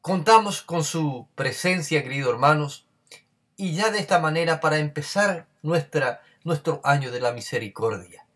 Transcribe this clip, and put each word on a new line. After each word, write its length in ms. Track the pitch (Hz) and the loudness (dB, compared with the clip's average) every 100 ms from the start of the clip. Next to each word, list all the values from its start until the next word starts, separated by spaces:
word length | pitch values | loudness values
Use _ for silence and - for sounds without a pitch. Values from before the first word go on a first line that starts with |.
Contamos 600 | - 185 160 226 202 - | -2 0 6 6 6 -6
con 200 | - 170 | -4 -4
su 460 | 151 170 151 127 120 | -2 -2 -2 -4 -12
presencia, 680 | - 127 - 180 185 151 156 | -6 -6 -2 -2 -2 0 -2
queridos 300 | 127 139 131 | -2 -4 -2
hermanos, 540 | 117 139 151 147 - _ _ _ - _ _ _ | 2 4 4 0 -8 _ _ _ -20 _ _ _
y 200 | - 190 | -8 -6
ya 160 | 160 220 | 0 0
de 80 | 208 | 0
esta 200 | 175 175 | 2 2
manera 420 | 156 160 165 160 | 2 0 0 0
para 180 | 160 151 | 2 0
empezar 680 | 151 147 147 196 202 175 - _ | -2 -6 -6 0 0 0 -8 _
nuestra, 600 | 151 170 147 151 131 - _ _ | -2 -2 0 -2 -2 -4 _ _
nuestro 380 | 165 151 - 147 | -4 -4 -2 -2
año 300 | 143 139 135 | 0 0 0
de 80 | 123 | -2
la 120 | 123 | -2
misericordia. 960 | 123 - 123 110 - 113 101 90 - _ | -4 -6 -6 -6 -4 -4 -4 -10 -20 _